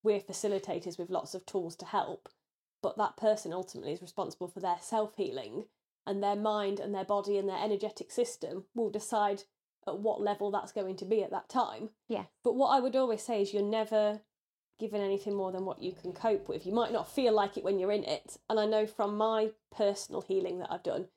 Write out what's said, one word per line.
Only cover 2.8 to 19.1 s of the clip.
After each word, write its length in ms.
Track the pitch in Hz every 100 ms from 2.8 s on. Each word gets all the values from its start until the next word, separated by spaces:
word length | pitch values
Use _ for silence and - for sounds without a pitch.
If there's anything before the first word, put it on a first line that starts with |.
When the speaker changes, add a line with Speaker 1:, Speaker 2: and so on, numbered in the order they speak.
Speaker 1:
but 160 | - -
that 200 | 208 -
person 340 | 220 - -
ultimately 400 | 175 185 - -
is 100 | 165
responsible 460 | 170 - 180 - 180
for 140 | 185
their 160 | 180 175
self-healing, 880 | - 226 214 214 190 131 107 131 214 _ _ _ -
and 160 | 196
their 140 | 202 208
mind 420 | 214 208 202 202
and 160 | 202 196
their 80 |
body 340 | 190 208 202 202
and 120 | 196
their 120 | 185
energetic 480 | 214 202 208 - -
system 540 | - 233 - - 180 190
will 160 | 240 220
decide 540 | 208 - 226 208 202 - _ _ _ -
at 140 | 190
what 220 | 214 -
level 280 | 202 202 202
that's 220 | 202 208
going 240 | - 190 190
to 80 | 190
be 160 | 220
at 100 | 190
that 180 | 196 -
time. 400 | 262 240 - 220 _ _
Speaker 2:
Yeah. 160 | 214 185 _ 247
Speaker 1:
But 100 | 240
what 140 | 269
I 100 | 277
would 160 | 254 262
always 260 | 254 220
say 200 | - 220
is 120 | 202
you're 80 | 202
never 600 | 202 220 214 220 208 214 _ _ _ _ _ _
given 220 | 220 208
anything 340 | 196 196 208 202
more 160 | 185
than 140 | 185 190
what 160 | -
you 80 | 180
can 220 | 185 180
cope 340 | 180 226 214 -
with. 180 | 160 180
You 60 |
might 200 | 220 233
not 180 | 226 -
feel 220 | - 254
like 240 | 214 202 -
it 80 | -
when 120 | 196
you're 120 | 185
in 140 | 208 -
it. 320 | - - - _
And 80 | 220
I 80 | 214
know 220 | 214 214
from 300 | - 202